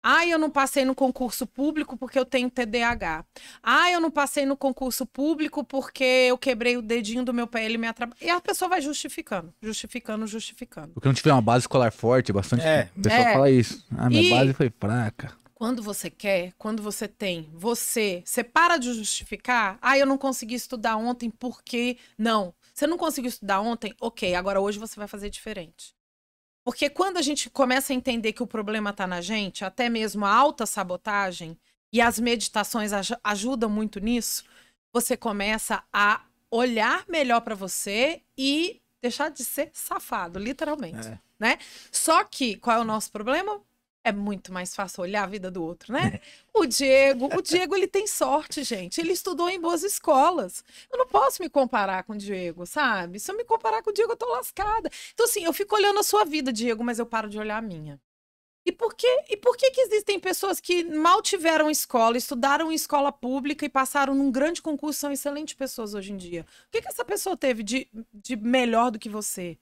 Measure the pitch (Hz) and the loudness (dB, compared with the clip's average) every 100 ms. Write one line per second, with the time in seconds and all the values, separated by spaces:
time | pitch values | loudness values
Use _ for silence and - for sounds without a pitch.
0 | 226 294 339 330 311 285 269 - 262 262 | 4 4 4 2 2 2 2 2 2 2
1 | 262 - 247 - 247 - 285 311 294 247 | 2 2 -4 -4 -8 -2 -2 0 -4 -6
2 | 247 269 254 262 247 247 233 240 233 233 | -2 0 2 0 0 -2 -2 0 0 0
3 | 185 160 170 - - - 226 269 349 349 | -4 -6 -8 -20 -20 -6 4 6 6 4
4 | 330 294 277 - 269 277 277 254 262 - | 2 2 0 2 0 2 0 0 -4 -4
5 | 254 - 294 311 302 - 262 269 - - | -6 -2 0 0 -2 -4 -4 -4 -6 0
6 | 262 254 254 247 277 233 240 247 214 233 | 4 6 6 4 0 0 0 0 0 -2
7 | 208 233 247 240 233 233 220 226 226 226 | -2 -4 -2 -2 -2 -4 -2 -2 -4 -4
8 | 240 - 330 349 - 294 370 359 277 294 | -8 -6 0 0 0 -2 0 0 0 -6
9 | 294 - - - 165 _ 214 214 226 123 | -8 -10 -6 -8 -8 _ -8 -8 -8 -10
10 | - 214 220 220 - - 240 - 151 - | -6 -6 -6 -8 -10 -14 -16 -16 -12 0
11 | 135 131 156 135 110 123 - 135 117 - | 2 4 6 6 6 4 4 4 4 2
12 | 113 131 120 98 95 120 156 151 - - | 4 4 4 0 0 0 4 2 2 0
13 | 202 226 240 202 139 131 113 - _ 117 | 2 4 6 6 6 6 4 -4 _ -2
14 | 120 120 - - 135 131 131 - 101 120 | 4 6 6 6 4 4 0 0 -2 0
15 | 110 - - - _ _ 226 247 208 202 | -2 -6 -14 -16 _ _ -4 -4 -6 -8
16 | 175 _ 208 196 180 - 220 220 208 202 | -8 _ 0 0 -2 -8 -6 -6 -6 -6
17 | 214 _ 202 175 156 165 202 233 - - | -8 _ -4 -4 -8 -6 -2 -2 -2 0
18 | 214 175 - - 233 - 339 339 247 233 | 0 -2 -4 -4 0 4 4 4 0 -4
19 | 208 - - 214 - 247 208 196 240 277 | -4 -6 -6 -10 -2 0 0 0 2 4
20 | 277 269 269 254 220 240 - 247 226 220 | 4 2 0 -4 -6 -8 -8 -4 -2 -2
21 | 233 247 240 - 254 - - 240 247 247 | -2 -4 -6 -8 -10 -10 -6 -2 -2 -4
22 | - - 220 220 185 - _ - 294 349 | -12 -2 2 2 0 -10 _ -2 0 0
23 | 339 277 247 - 196 196 220 233 214 - | -2 -2 -6 -6 -2 0 0 -4 -6 -6
24 | 233 - 196 175 185 196 202 208 220 - | -8 -2 0 0 0 0 0 -2 -10 -12
25 | 208 208 202 - - 208 165 _ - _ | -12 -10 -12 -10 -12 -12 -14 _ -20 _
26 | _ _ _ _ _ _ - - 285 294 | _ _ _ _ _ _ -8 -2 -2 2
27 | 381 359 277 294 - - 262 254 - 254 | 0 2 0 -2 -6 0 2 2 0 -2
28 | 254 233 220 208 233 220 208 214 208 202 | -2 -2 -2 -4 -6 -6 -4 -2 -4 -4
29 | 185 180 175 220 196 - 190 - 240 226 | -4 -4 -4 -4 -4 -6 -10 -2 -2 0
30 | 220 208 202 220 285 302 214 - 185 180 | -2 -2 2 6 4 2 -4 -4 -4 -6
31 | - 202 196 175 160 165 _ _ _ 226 | -2 -2 -2 -4 -12 -14 _ _ _ 2
32 | 233 220 240 240 - 220 202 233 208 202 | 4 4 0 0 0 -2 -2 -2 -2 -2
33 | 185 240 208 208 220 269 220 208 214 208 | -4 -4 -2 -2 -2 -2 -2 -2 -4 -4
34 | 202 240 - - - - _ _ _ 240 | -2 -2 -2 -8 -10 -20 _ _ _ -2
35 | 233 247 233 202 202 220 - 208 - 208 | 0 -2 -2 -2 -2 -2 -2 -6 -2 2
36 | 208 220 _ _ _ 233 247 226 220 330 | 2 2 _ _ _ 0 2 2 2 0
37 | 370 339 262 233 233 208 190 - - 202 | -2 -2 2 2 0 -8 -6 -6 -4 0
38 | 269 339 _ - 269 294 349 - _ _ | 0 0 _ -4 0 2 0 -6 _ _
39 | 240 233 302 294 247 - 302 - - 349 | -6 -2 -4 -4 -8 -4 -6 -6 -8 -8
40 | - 226 175 180 214 277 311 294 170 135 | -6 -8 -6 -8 -8 -6 -4 -4 -6 -10
41 | 110 110 _ _ 214 294 - - - - | -12 -14 _ _ 0 0 -4 -20 -6 -2
42 | - 330 403 - 254 196 - 226 226 214 | 4 4 2 -2 -4 -2 0 2 2 -4
43 | - 214 214 294 392 415 _ _ _ _ | -6 -8 -2 -2 -2 -8 _ _ _ _
44 | 233 202 202 196 - 185 180 - 190 - | -2 -2 -4 -6 -8 -10 -8 -8 -8 -6
45 | 180 208 190 208 185 185 165 175 - 262 | -4 -4 -4 -6 -8 -8 -8 -10 -6 -2
46 | 370 - - - _ 453 320 - 277 262 | -2 -2 -16 -20 _ 0 2 2 4 6
47 | 277 262 269 359 - 339 359 381 392 392 | 6 4 0 -2 0 0 2 0 0 0
48 | 415 - 269 285 - - 269 214 180 - | -2 -2 0 0 -2 -8 -6 -6 -6 -4
49 | 339 359 - 302 349 381 330 339 381 - | -2 -2 -4 -2 -2 0 -2 -2 -2 -4
50 | - 277 302 359 185 - _ - - 494 | 2 6 6 2 -4 -8 _ -20 -10 -2
51 | 508 403 539 - 339 285 247 226 196 185 | 2 4 4 2 0 2 2 2 0 -2
52 | - 208 202 190 180 170 175 - 269 208 | -6 -10 -6 -6 -6 -8 -8 0 0 0
53 | 175 190 - 403 466 453 440 440 440 403 | -4 -8 -8 -8 -2 0 0 -2 -2 0
54 | 440 453 480 480 - - 415 453 311 - | 0 0 -2 -4 -6 -4 -2 -2 -4 -10
55 | - - 453 415 330 - 403 427 403 403 | -18 0 0 2 -2 -4 0 2 4 2
56 | 403 415 381 302 269 220 240 220 240 233 | 2 2 2 0 -2 -2 -2 0 -2 -2
57 | 233 226 214 208 214 214 226 170 151 143 | -2 -4 -4 -8 -6 -6 -6 -10 -12 -14
58 | _ _ _ _ _ _ - 359 453 - | _ _ _ _ _ _ -6 -2 -4 0
59 | 480 508 605 415 - - 523 523 480 427 | 2 2 -2 0 0 2 2 2 2 2
60 | 415 403 370 349 392 359 - 349 339 302 | 0 -2 -2 -2 -2 -4 0 0 0 2
61 | 320 392 - 381 320 320 302 302 - 247 | 4 4 4 0 2 4 2 0 0 2
62 | 226 240 - 262 277 285 320 320 - 294 | 4 2 -4 -2 2 2 0 -2 0 0
63 | 285 277 247 269 269 294 294 269 262 294 | 0 -2 -4 -4 -4 -4 -2 0 0 2
64 | 277 277 277 247 294 339 320 285 294 285 | 2 2 2 2 0 0 -4 -4 -4 -4
65 | 285 269 285 285 311 - 262 - 214 208 | -4 -4 -4 -6 -10 -8 -8 -6 -8 -8
66 | 190 196 180 170 160 - _ 453 740 - | -10 -12 -10 -10 -10 -20 _ -8 -6 -8
67 | 480 403 381 349 277 226 208 254 - 220 | -6 -4 -4 -2 0 -2 -2 -4 -6 -16
68 | 226 208 - 240 220 254 240 226 247 220 | -18 -18 -8 -4 2 2 4 2 2 0
69 | 226 208 208 - 175 160 | -8 -8 -8 -8 -10 -12